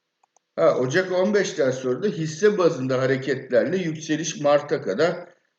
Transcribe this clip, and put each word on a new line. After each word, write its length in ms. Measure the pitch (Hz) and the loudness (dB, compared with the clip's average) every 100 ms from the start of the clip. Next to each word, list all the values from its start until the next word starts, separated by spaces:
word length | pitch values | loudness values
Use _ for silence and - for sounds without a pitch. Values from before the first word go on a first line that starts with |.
| _ _ _ _ _ - | _ _ _ _ _ 2
Ha, 220 | 160 117 | 2 2
Ocak 340 | 131 165 185 | 0 0 0
on 220 | 180 196 | 0 2
beşten 360 | 208 180 - 131 | 2 0 0 0
sonra 320 | 123 131 123 | 0 -2 -2
da 40 | 208 | -2
hisse 520 | 160 156 - 208 185 | -4 -6 2 2 4
bazında 440 | 165 135 131 131 | 2 2 -2 0
hareketlerle 760 | 131 135 147 131 - - - 190 | 0 0 -2 -4 0 2 2 0
yükseliş 640 | 170 156 - 151 165 - | -2 -6 -4 -4 -4 -2
Mart'a 420 | 143 147 - 151 | 2 2 2 -6
kadar 480 | - 101 170 165 - _ _ | -4 0 0 0 -10 _ _